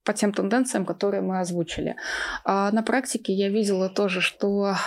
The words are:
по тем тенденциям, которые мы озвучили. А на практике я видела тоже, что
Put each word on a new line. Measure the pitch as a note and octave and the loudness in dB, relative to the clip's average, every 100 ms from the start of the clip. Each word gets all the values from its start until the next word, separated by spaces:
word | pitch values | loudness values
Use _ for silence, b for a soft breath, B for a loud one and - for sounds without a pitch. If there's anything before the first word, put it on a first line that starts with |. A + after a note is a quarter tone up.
по | - | -4
тем | G#3 G#3 | 0 0
тенденциям, | G3+ F#3+ A#3+ B3+ G#3+ F#3 | 0 0 0 0 0 -2
которые | F3 G3+ G3+ | -2 -2 0
мы | F#3+ F#3 | 0 -2
озвучили. | F3 F3 E3 - - - B B B B - | -2 -2 -4 -4 -6 -6 B B B B 0
А | G3 G3+ | 2 4
на | A3 | 2
практике | A3 B3 C4 A3+ - | 2 0 0 -4 -2
я | F#3+ G3 | 0 2
видела | G#3 G3+ F#3+ F#3+ | 2 2 2 0
тоже, | F#3+ G3+ F#3 | 0 0 2
что | F3 - G3+ G3+ G3+ F#3+ | -2 0 0 2 2 0